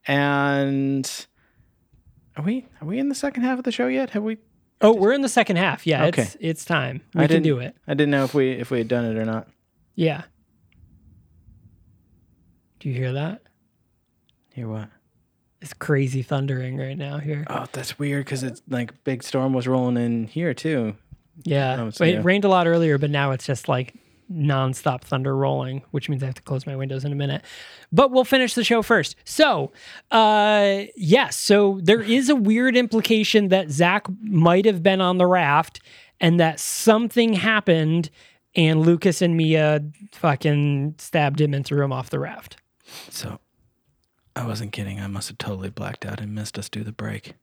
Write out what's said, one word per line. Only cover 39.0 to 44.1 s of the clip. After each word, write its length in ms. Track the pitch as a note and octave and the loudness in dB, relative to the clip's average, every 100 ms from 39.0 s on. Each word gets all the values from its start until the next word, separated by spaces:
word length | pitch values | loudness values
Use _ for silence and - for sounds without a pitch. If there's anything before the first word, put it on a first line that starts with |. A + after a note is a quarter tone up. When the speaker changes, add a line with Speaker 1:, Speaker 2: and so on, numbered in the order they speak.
| F#3+ D#3+ | 2 2
Speaker 2:
and 160 | F3 E3 | 0 2
Mia 480 | D#3+ D#3+ D3+ D3+ D3 - G3+ | 2 2 2 0 -4 -14 -20
fucking 840 | - E3 C3+ D#3 D3 D3 C#3+ D3 D3+ | -2 -2 0 0 2 0 0 -4 -8
stabbed 420 | - E3 D3 D3+ | -4 0 0 0
him 120 | D3+ | 0
and 120 | C#3 C3 | -2 -2
threw 160 | C#3+ | -2
him 80 | C#3 | -2
off 160 | C3 B2 | -4 -6
the 100 | D#3+ | -8
raft. 360 | - - - - _ _ _ - - | -8 -12 -20 -20 _ _ _ -20 -16
Speaker 1:
So, 320 | - - - _ _ _ _ _ _ _ | -14 -14 -14 _ _ _ _ _ _ _